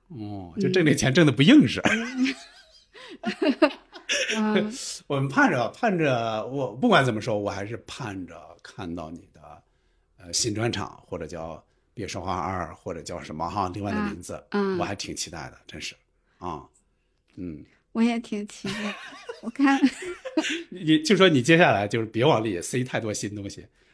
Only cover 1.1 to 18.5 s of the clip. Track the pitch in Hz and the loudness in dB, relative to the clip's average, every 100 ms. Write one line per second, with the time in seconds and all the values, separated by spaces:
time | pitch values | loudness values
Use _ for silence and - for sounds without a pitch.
1.1 | 131 151 135 156 294 120 92 - 226 233 | 6 6 6 8 10 8 4 0 0 -2
2.1 | 262 269 - - - _ _ _ - - | -2 -2 -2 -14 -20 _ _ _ -20 -20
3.1 | 330 339 - 339 - 285 - _ - - | -8 -8 0 0 4 2 0 _ -20 -8
4.1 | - - 220 214 208 214 254 - - - | -4 -2 0 2 2 0 -6 -10 -12 -4
5.1 | 139 139 190 262 135 113 - 233 180 151 | -2 0 2 2 2 -2 -2 0 2 2
6.1 | 123 113 110 107 139 123 113 240 170 131 | 2 0 -4 -4 -4 -6 0 4 6 4
7.1 | 107 110 104 101 95 104 117 - - 117 | 0 -2 -2 -2 -4 -8 -10 -14 -12 -10
8.1 | 98 85 80 80 85 - - 87 85 80 | -10 -12 -16 -20 -20 -20 -12 -10 -8 -10
9.1 | 82 - 80 76 80 _ _ _ _ _ | -14 -18 -20 -20 -20 _ _ _ _ _
10.1 | _ 87 - 120 104 117 95 80 - _ | _ -8 -4 -2 -2 -2 -2 -8 -12 _
11.1 | 87 78 85 82 78 _ _ _ - 90 | -10 -8 -10 -10 -12 _ _ _ -12 -10
12.1 | 101 90 90 82 92 80 - 98 85 - | -8 -4 -4 -2 -4 -6 -8 -10 -10 -10
13.1 | 85 73 78 82 101 90 98 101 107 104 | -12 -10 -8 -4 -2 -4 -4 -4 -4 -4
14.1 | 87 87 80 - 101 98 95 98 101 - | -8 -12 -14 -6 -2 0 0 -2 -4 -8
15.1 | 76 - 82 65 - - 78 - - _ | -8 -10 -10 -14 -16 -18 -14 -14 -14 _
16.1 | _ _ _ 90 76 - _ _ _ _ | _ _ _ -10 -10 -14 _ _ _ _
17.1 | _ _ - 87 73 - _ _ 226 233 | _ _ -12 -12 -12 -18 _ _ 0 0
18.1 | 233 233 208 208 | 0 -6 -8 -8